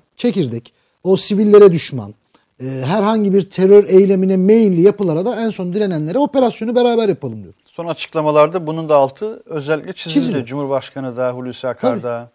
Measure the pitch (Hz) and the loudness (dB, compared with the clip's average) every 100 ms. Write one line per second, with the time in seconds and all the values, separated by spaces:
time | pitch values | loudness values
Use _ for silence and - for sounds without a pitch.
0 | _ - 247 196 135 117 - _ _ _ | _ -6 -4 -2 -4 -6 -12 _ _ _
1 | 180 190 - 202 208 208 202 170 - 127 | -2 -2 0 0 4 8 8 6 -2 -8
2 | 101 - _ _ _ _ 131 131 131 208 | -12 -16 _ _ _ _ -12 -8 -4 0
3 | 202 226 202 196 - - 190 208 202 190 | 0 0 0 0 -2 0 6 6 6 4
4 | 196 190 190 190 185 226 214 170 190 202 | 4 2 0 2 4 4 4 4 2 2
5 | 190 156 196 220 226 - 180 190 202 165 | -2 -2 -4 -4 -6 -6 -6 -4 -4 -4
6 | 151 233 285 269 247 - 226 240 240 233 | -4 -2 0 0 0 -2 -4 0 0 0
7 | 214 156 135 110 90 - _ - 170 156 | 0 -2 -6 -12 -16 -20 _ -12 -10 -10
8 | - 165 151 151 151 180 160 160 156 147 | -8 -4 2 4 4 0 -6 -6 0 2
9 | 135 - 214 226 - 160 139 156 180 185 | 2 -2 -12 -12 -12 -10 -4 -6 -6 -14
10 | 170 160 254 151 117 139 139 135 - 139 | -6 -2 -2 -4 -6 -8 -6 -6 -6 -10
11 | 135 120 127 123 127 117 127 117 - 208 | -10 -6 -6 -6 -12 -10 -10 -4 -4 -4
12 | 123 117 117 | -6 -10 -12